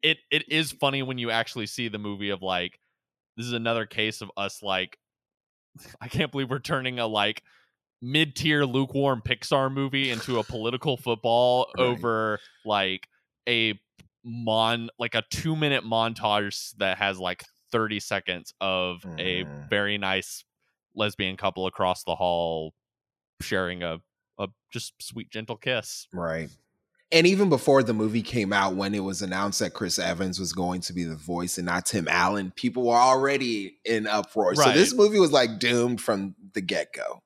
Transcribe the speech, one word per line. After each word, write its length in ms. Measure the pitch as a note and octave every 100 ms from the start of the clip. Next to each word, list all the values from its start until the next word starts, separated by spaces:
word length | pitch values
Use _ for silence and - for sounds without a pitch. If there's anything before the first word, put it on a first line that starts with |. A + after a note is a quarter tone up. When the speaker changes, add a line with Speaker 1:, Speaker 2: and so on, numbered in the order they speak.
Speaker 1:
it, 160 | D#3 D#3 _
it 200 | D3 -
is 200 | D#3 D#3
funny 300 | - C#3 C#3
when 160 | C3 B2+
you 120 | A#2
actually 340 | A2+ A2+ - G#2+
see 220 | - A#2
the 100 | G#2
movie 320 | G#2 G2+ G2+
of, 120 | G2
like, 380 | F#2 F2+ F2+ _ _ _ _ _ _ -
this 100 | A#2+
is 60 |
another 320 | A#2+ A2+ A#2 A2
case 360 | - A2 G#2+
of 80 | G2+ -
us, 260 | G2 -
like, 360 | G#2 F#2+ F2+ - _ _ _ _ _ _ _ -
<laughs> 220 | - -
I 60 | A#2
can't 240 | - D3+
believe 180 | C#3 C3
we're 100 | C3+
turning 380 | - D3+ B2+ B2
a, 60 | A#2
like, 360 | G#2+ G#2 G#2+ _ _ _ _ _ _
mid-tier 640 | B2 D3 D#3 C3 D#3 D3+ C#3
lukewarm 560 | B2+ C3+ C3+ C#3 B2+
Pixar 500 | - B2+ - D3 C3+
movie 380 | C3+ C#3 C3+ C3+
into 280 | A#2 A2+ A#2+
a 60 |
political 520 | G#2+ A#2 A2+ B2 D#3+ B2+
football 760 | - A#2 A#2+ A#2 B2 B2 B2
Speaker 2:
<laughs> 40 | -
Right. 280 | B2+ A#2+ A#2
Speaker 1:
over, 360 | A2+ A2 G#2 - _
like, 440 | G#2+ G#2 F#2+ F#2+ - _ _ _ -
a 320 | A#2 A2+ G2+ _ _ _ _
mon-, 680 | A#2+ A#2 A2+ A2 A2+ A#2 A#2 -
like, 160 | A#2 A#2
a 80 | -
two-minute 540 | - D#3 D#3+ D3+ C3+
montage 880 | A2 A2+ A2+ A2+ A2 G#2 G2+ - - G#2
that 200 | G2 F#2
has, 200 | G2+ F#2
like, 240 | F2+ F2+ - _ _
thirty 280 | A#2 A2 G#2
seconds 540 | - G2 - F2 - -
of 460 | F#2+ F#2 F2+ F2+ F#2 D#2+
a 240 | F#2 F2+
Speaker 2:
Mm-hmm. 220 | F2+ D2 D2
Speaker 1:
very 280 | G#2 G2+ G#2
nice 460 | G2 F#2+ - - - _ _ _ _ -
lesbian 400 | G#2 - F#2+ F#2+
couple 280 | G2 F#2 F#2+
across 380 | - F#2 F#2
the 120 | - E2+
hall 580 | F2+ F2 E2+ D#2+ D#2+ - _ _ _ _ _ _
sharing 400 | - G2 F2+ F2+
a, 160 | E2+ E2 _ _ _ -
a 100 | G2 _ _
just 220 | A#2+ - _
sweet, 280 | - A#2 G#2+
gentle 260 | A2 A2 A2
kiss. 500 | - B2 G#2 - -
Speaker 2:
Right. 380 | F2+ E2+ E2 D#2 - _ _ _ _ _
And 140 | E3 E3+
even 220 | F#3+ G3
before 320 | C#3 - C#3
the 100 | A#2+
movie 280 | A2 G#2+ A2+
came 300 | G#2 B2 G2
out, 240 | G2+ G2 F#2
when 180 | G2
it 60 | G#2
was 220 | F#2+ F#2
announced 380 | G2 F#2 G2+ G2
that 140 | G2
Chris 240 | - G2 -
Evans 420 | E2+ F2 F#2 F2
was 120 | F2+
going 280 | F#2 F2+ F#2
to 100 | F2
be 100 | F2
the 120 | E2+ D#2
voice 420 | D#2 F2 F2 -
and 80 | F2
not 200 | F2 -
Tim 220 | G#2+ D#2+
Allen, 440 | E2+ F#2 G#2 F#2+
people 320 | - B2 B2 A#2+
were 100 | A#2+
already 840 | B2+ C3 C3+ C#3 B2+ A2 G2 _
in 220 | - A2+ G#2+
uproar. 480 | G#2 G2 A2+ F#2+ G2
So 160 | C#3
this 200 | A2+ A3
Speaker 1:
Right. 20 |
Speaker 2:
movie 260 | B3+ G#3 G#3+
was, 120 | E3+
like, 260 | C#3+ B2 G#2+
doomed 400 | A#2+ A#2+ A#2+ A#2+
from 360 | - G#2 G2 F2+ G2
the 60 | G#2+
get-go. 580 | F#2 F2 D2+ - G#1 A#1+